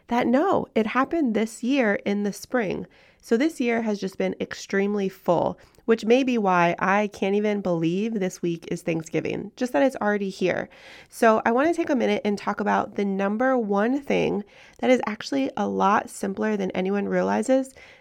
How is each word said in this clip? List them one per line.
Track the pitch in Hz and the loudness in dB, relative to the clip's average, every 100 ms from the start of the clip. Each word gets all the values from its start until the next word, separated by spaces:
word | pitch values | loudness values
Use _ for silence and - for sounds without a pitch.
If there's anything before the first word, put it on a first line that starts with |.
| - | -4
that | 240 - | -2 2
no, | 254 370 - - | 2 2 0 0
it | - 214 | -2 0
happened | 247 269 339 262 | 0 0 0 0
this | 214 226 - | 0 -2 -4
year | 240 285 226 202 | -2 2 2 0
in | - 202 | 0 -2
the | 208 | -2
spring. | 196 - 254 196 151 185 _ _ _ | -6 -4 -2 -2 -4 -8 _ _ _
So | - 226 | 0 2
this | 311 320 | 2 0
year | 240 233 | -2 0
has | 226 202 | -2 -4
just | 190 - | -6 -4
been | 185 190 | -4 -4
extremely | - - - 196 196 208 190 | -8 -10 -4 0 0 0 -4
full, | - - 165 - 175 - _ | -4 0 2 2 -2 -14 _
which | - 226 | 0 0
may | 202 247 | 4 2
be | 262 240 | 4 0
why | 202 180 175 - | 2 4 4 2
I | 185 196 208 | 2 2 0
can't | - 196 202 | -2 0 2
even | 208 208 | 0 0
believe | 196 170 165 180 220 | 0 0 0 0 -2
this | 226 185 - | -2 -4 -4
week | 175 170 - | -4 -4 -6
is | 170 | -8
Thanksgiving, | - 165 160 160 156 - 202 - | -4 -4 -4 -4 -4 -6 -8 -6
just | 247 | -2
that | 285 | 2
it's | 269 262 | 2 2
already | 208 208 196 | -2 -2 -4
here. | - 180 - - - - - - | -2 -2 0 -4 -12 -20 -20 -16
So | - 226 220 - | 2 4 4 4
I | |
want | 233 311 | 2 2
to | |
take | 330 330 | 0 0
a | 269 | 0
minute | 208 208 | 2 0
and | 208 202 | 0 -2
talk | - 208 | -4 -4
about | 208 196 202 202 | 0 0 0 -2
the | |
number | 202 190 196 214 262 262 | -2 0 -2 0 2 2
one | 208 196 220 277 | 2 0 2 -2
thing | 277 190 170 185 208 - - - | 0 0 0 -2 -6 -16 -20 -4
that | 240 | 2
is | 254 - | 2 2
actually | 208 - 277 269 - | -8 -4 -2 -2 -2
a | 202 | -4
lot | 196 190 214 - | 2 2 2 0
simpler | - 196 196 214 214 | -8 -6 -4 -2 -2
than | 190 | -2
anyone | 190 185 202 196 | -2 -2 -2 -2
realizes | 185 185 202 220 262 262 - - - | 0 0 0 2 2 0 -10 -20 -20